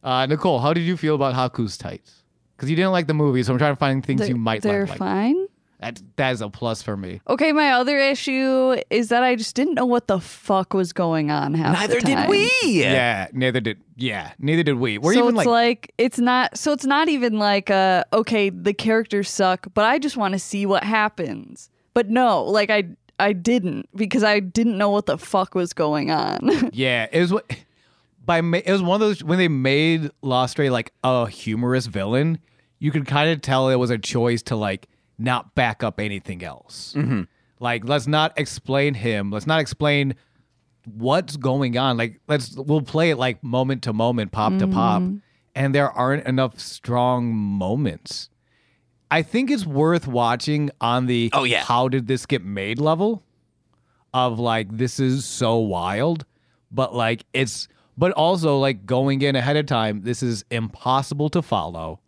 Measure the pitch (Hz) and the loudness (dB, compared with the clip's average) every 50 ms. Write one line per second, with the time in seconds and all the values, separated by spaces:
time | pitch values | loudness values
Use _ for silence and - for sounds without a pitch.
0 | _ 131 127 127 131 135 151 151 - 190 156 123 120 147 165 175 170 170 185 165 | _ 0 0 0 2 0 0 0 2 2 2 2 2 2 2 2 0 0 -2 -2
1 | - 156 151 143 139 135 123 127 127 123 - - 117 101 - - - - - - | 0 0 0 2 0 0 0 0 -2 -2 -2 -4 -4 -4 -6 -10 -12 -12 -12 -12
2 | _ - _ _ _ _ _ _ _ _ _ _ - 131 160 160 185 190 190 180 | _ -20 _ _ _ _ _ _ _ _ _ _ -4 -2 0 2 2 2 2 0
3 | 170 143 156 151 151 143 127 127 120 104 131 123 151 147 143 - - 139 135 135 | 0 0 0 2 2 2 2 2 2 2 2 2 2 0 0 0 0 0 0 0
4 | 127 - 135 135 - - 127 120 113 113 113 107 - 107 101 101 - - - - | 0 0 0 0 0 0 0 0 0 -2 -2 0 0 0 0 0 -2 -4 -4 -4
5 | 196 190 196 190 208 240 285 359 381 392 _ _ _ _ _ _ - - - - | -4 -2 -2 0 2 2 2 0 0 -4 _ _ _ _ _ _ -10 -10 -10 -12
6 | - - _ - 143 131 127 110 110 104 101 - - 117 113 - - - 104 98 | -18 -14 _ -2 0 0 0 -2 -4 -8 -8 -6 -4 -4 -4 -4 -6 -8 -6 -6
7 | 98 90 90 98 _ - 247 - 294 311 302 302 302 285 254 247 254 247 294 277 | -8 -10 -10 -12 _ -4 0 2 2 2 4 2 2 2 2 2 2 2 2 2
8 | 277 269 277 247 - - 262 262 262 262 262 262 262 262 254 - - _ - 220 | 2 0 0 -2 -2 -2 -2 0 0 2 2 2 4 2 2 0 -2 _ 0 0
9 | 240 214 240 240 254 254 247 226 220 - - 240 262 320 330 240 247 247 240 240 | 2 2 4 4 4 4 2 0 -2 -6 -2 0 0 0 2 0 2 2 2 0
10 | 240 - 202 185 170 - - - - - 202 190 190 _ - 190 185 170 - - | 2 0 0 0 0 -6 -16 -20 -4 0 0 0 0 _ 0 -2 -2 -2 -2 -2
11 | 180 165 160 160 151 147 151 147 147 143 147 160 160 - 175 175 208 226 240 240 | 0 0 0 0 0 0 0 -2 -2 0 0 0 2 2 2 2 2 0 0 2
12 | 233 254 277 - - - 403 403 415 466 508 508 480 320 220 170 131 98 - 131 | 2 2 2 2 2 2 4 4 4 4 2 2 2 2 2 4 4 4 4 2
13 | 123 120 113 98 95 - - 131 131 127 117 127 110 113 107 - _ _ _ 123 | 2 2 0 -2 -4 -6 -4 0 0 0 0 0 -2 -2 -6 -6 _ _ _ -8
14 | 120 127 107 98 80 73 - - - 143 160 165 170 147 139 120 127 117 107 101 | -6 -4 -4 -4 -8 -10 -12 -6 -2 0 2 2 2 2 0 0 0 -2 -2 0
15 | 120 165 208 247 240 247 240 220 160 240 233 233 233 240 240 233 - - _ - | 2 2 4 4 4 4 4 2 2 2 4 4 2 2 0 -2 -8 -16 _ 0
16 | 226 254 - - 240 247 247 254 254 - - - - 311 294 277 - 262 285 285 | 0 0 2 0 2 2 2 2 0 -2 -4 -4 -2 -2 -2 0 0 0 0 2
17 | 320 320 311 277 240 240 214 214 208 208 202 202 190 - 202 190 190 190 185 180 | 2 2 0 0 0 0 0 0 2 2 2 0 0 0 2 2 4 4 2 2
18 | - _ - 220 226 - 233 220 202 196 180 180 175 190 208 - - 220 220 220 | 0 _ 0 0 0 2 0 0 0 0 -2 -2 -4 -4 -4 -2 0 0 2 0
19 | 220 - - 202 202 - - - 196 185 185 185 - 190 - 220 208 220 254 294 | 0 0 -2 -2 -2 -2 -2 0 2 2 2 0 -4 -4 0 2 2 4 2 2
20 | 269 302 - 254 208 190 190 196 - - - 196 202 196 196 185 - 202 220 220 | 0 -2 -2 -2 -2 -2 -2 -4 -4 -4 -4 -4 0 0 0 0 0 0 0 0
21 | 208 214 - - 175 135 107 110 98 - - - - _ _ _ _ _ _ 233 | 0 0 -2 -4 -8 -6 -6 -10 -12 -16 -20 -20 -20 _ _ _ _ _ _ 0
22 | 233 196 220 247 254 240 202 160 107 87 196 214 208 190 214 208 196 175 - _ | 0 2 2 2 4 4 4 2 0 2 2 2 2 2 2 0 0 -2 -8 _
23 | _ _ _ _ 196 202 202 180 170 233 240 247 180 180 - - - - _ 190 | _ _ _ _ 0 0 0 2 2 2 2 2 2 0 -4 -6 -8 -12 _ -4
24 | 220 196 - 262 208 214 208 208 196 180 - 233 233 233 220 185 208 202 202 208 | -4 0 0 2 4 4 4 2 0 0 0 0 2 2 2 2 0 2 2 2
25 | 202 - 143 160 - - - 196 180 - - 185 175 170 - - 165 151 151 151 | 0 0 -4 -4 -4 -2 0 0 0 0 -2 -2 -2 -2 -2 -2 0 0 0 0
26 | 143 - 160 156 - 101 - - - - 392 302 - 240 - 120 131 131 123 120 | 0 0 0 0 0 -2 -4 -2 0 2 2 2 0 -2 -2 -2 0 0 2 0
27 | 110 107 - 160 175 175 185 220 - _ 131 - - _ _ _ _ _ _ _ | -2 0 0 0 2 2 0 -2 -4 _ -14 -14 -14 _ _ _ _ _ _ _
28 | _ _ _ _ - - 170 165 165 170 170 175 - 180 190 202 185 175 185 208 | _ _ _ _ -4 0 0 0 2 2 0 0 0 0 0 0 2 0 2 2
29 | 214 208 202 - 156 151 170 185 185 170 151 135 131 135 139 143 156 165 165 160 | 2 0 0 -2 -2 -2 2 2 2 2 2 2 2 2 2 2 2 2 2 0
30 | 156 143 - _ - 135 127 127 127 127 - - 147 139 127 117 113 - _ _ | -2 -6 -8 _ -4 -2 0 0 0 0 0 0 0 2 2 0 -2 -6 _ _
31 | - 127 127 123 117 104 98 - - 113 107 110 120 123 127 127 123 113 92 104 | 0 2 2 2 0 -2 -6 -8 -6 -4 -2 -2 0 0 0 0 -2 -2 -6 -4
32 | 95 101 117 131 147 160 165 156 _ _ _ _ _ _ _ _ - 147 143 156 | -4 0 0 0 0 0 -2 -4 _ _ _ _ _ _ _ _ -4 -2 0 0
33 | 139 - 139 143 151 160 165 147 - - 135 131 131 131 131 127 123 117 123 113 | -2 0 0 0 2 2 0 -2 0 0 2 2 4 4 2 2 2 0 0 -2
34 | 98 - - 123 117 120 120 113 - - 123 110 107 101 95 98 - _ _ _ | -4 -4 0 0 2 2 0 0 -2 -4 -4 -2 -2 -2 -4 -4 -8 _ _ _
35 | _ _ _ - 110 127 127 120 - - _ - 127 117 107 _ - 110 - - | _ _ _ -6 -2 -2 -2 -2 -4 -6 _ 0 0 0 0 _ -4 -4 -4 -4
36 | 104 107 101 98 - - 95 87 95 82 67 62 _ _ - - - - - 139 | -6 -6 -6 -8 -8 -10 -10 -10 -10 -12 -14 -16 _ _ -18 -18 -18 -8 -4 -4
37 | 151 123 131 104 90 - _ _ _ _ _ _ 120 120 120 117 98 117 143 147 | -2 0 0 -2 -4 -6 _ _ _ _ _ _ -4 -2 -2 -2 -2 -2 -2 0
38 | 117 131 151 151 156 160 - - 151 - - - _ - 135 139 139 147 139 110 | 0 0 2 2 2 0 0 -4 -6 -6 -6 -12 _ -2 0 0 2 0 0 -2
39 | 101 120 110 104 101 101 101 107 - 143 156 160 151 - - _ 151 147 147 143 | -2 -2 -2 0 -2 -4 -4 -4 -2 0 0 0 0 -2 -4 _ 0 0 2 2
40 | 139 139 127 - _ _ _ _ _ _ _ _ _ _ _ _ _ 117 104 107 | 0 0 -4 -6 _ _ _ _ _ _ _ _ _ _ _ _ _ -18 -10 -4
41 | 117 127 139 175 190 123 143 147 127 135 127 139 139 123 120 123 131 135 123 117 | 0 0 0 0 0 -4 -10 -4 -2 0 0 0 0 0 0 0 0 0 0 0
42 | 117 117 - _ _ - 147 147 123 110 - 135 135 147 151 156 139 - - 156 | -2 -4 -6 _ _ -2 -2 -2 -2 -6 -12 -12 -2 0 0 0 0 0 0 2
43 | 165 170 156 120 127 127 117 - - 127 117 127 131 131 135 120 - 123 107 107 | 2 2 2 0 0 -2 -2 -4 -6 -2 0 0 0 0 -2 -4 -4 -4 0 2
44 | 113 120 123 117 107 95 - - 107 - 190 190 190 196 190 190 185 185 - - | 2 2 2 0 -2 -4 -2 0 0 2 2 2 0 2 2 2 2 2 2 2
45 | 180 180 196 202 _ _ _ _ _ _ _ 127 135 139 135 143 143 131 - - | 0 -2 -4 -6 _ _ _ _ _ _ _ -2 -2 2 2 2 2 0 0 0
46 | 123 131 139 147 - 127 127 131 131 123 - - - - - - _ - 120 123 | 0 0 0 0 0 -2 0 0 0 -2 -4 -10 -16 -14 -16 -12 _ -2 0 2
47 | 123 123 127 123 120 120 113 110 104 101 101 101 92 92 107 135 147 113 80 - | 2 2 2 0 0 -2 -2 -2 -2 -2 -2 -2 -2 -2 -2 0 0 -2 -4 -6
48 | _ - - - - - _ _ _ _ _ _ _ _ _ _ _ _ _ _ | _ -12 -12 -12 -12 -14 _ _ _ _ _ _ _ _ _ _ _ _ _ _
49 | _ _ 147 160 160 - - 233 262 240 294 240 196 165 143 139 151 160 175 165 | _ _ 0 0 0 0 0 0 0 2 0 -2 -2 -2 0 2 2 4 2 2
50 | - 139 123 120 120 117 120 123 - - 151 147 147 143 - _ - 117 120 127 | 0 -2 0 0 2 2 0 -2 -2 -2 -2 0 -2 -2 -4 _ -2 0 0 0
51 | 127 123 123 120 117 113 - 143 135 123 117 87 - - 120 120 127 131 123 135 | 0 0 0 0 0 2 0 0 2 2 0 0 0 2 2 2 2 2 0 -2
52 | 120 110 131 123 - - 143 120 87 98 101 98 98 101 117 123 147 156 160 165 | 0 -2 -4 -4 -2 -4 -4 -4 -4 -6 -6 -6 -4 -6 -4 -2 0 0 0 2
53 | 196 214 233 202 _ _ _ _ _ _ _ _ _ _ _ _ _ _ _ _ | 0 -2 -2 -4 _ _ _ _ _ _ _ _ _ _ _ _ _ _ _ _
54 | _ _ - 127 127 123 113 110 120 120 113 113 110 98 110 110 127 123 - - | _ _ 0 0 0 0 0 -2 -2 0 0 -2 -2 -4 -4 -4 -4 -4 -2 0
55 | 135 131 127 135 127 - - - 127 117 113 117 113 104 95 87 85 90 98 107 | 0 0 0 -2 -4 -8 -6 -2 0 0 2 2 0 0 -2 -4 -4 -2 -2 0
56 | 131 160 170 160 - _ _ _ _ _ _ _ _ _ - 117 131 - 95 123 | 0 0 -2 -4 -8 _ _ _ _ _ _ _ _ _ -4 -4 -4 -2 -2 -2
57 | 117 113 117 107 - _ _ 131 135 113 - - - - _ _ _ _ _ - | 0 0 -2 -4 -6 _ _ -2 -2 -2 -4 -10 -12 -14 _ _ _ _ _ 0
58 | 147 180 196 156 156 165 190 180 160 156 143 139 135 139 131 98 98 101 127 127 | 0 2 2 2 2 2 2 2 2 2 2 2 2 0 -2 -4 -4 -2 0 0
59 | 135 139 135 135 135 143 139 131 120 135 147 151 151 147 143 117 110 110 104 107 | 2 2 0 2 2 2 2 2 0 2 0 0 0 0 0 0 0 0 -2 -4
60 | 95 117 120 - 131 123 117 101 - _ 120 117 113 110 - - - 123 131 135 | -4 -6 -4 -2 -2 -2 -4 -4 -6 _ -6 -4 -4 -6 -10 -6 -2 0 0 0
61 | 139 - 151 143 147 151 - 180 160 - 120 101 80 82 87 82 82 80 80 - | 0 -2 -4 -4 -4 -2 0 -2 -2 0 -2 -2 -2 -4 -8 -8 -10 -10 -10 -12
62 | _ | _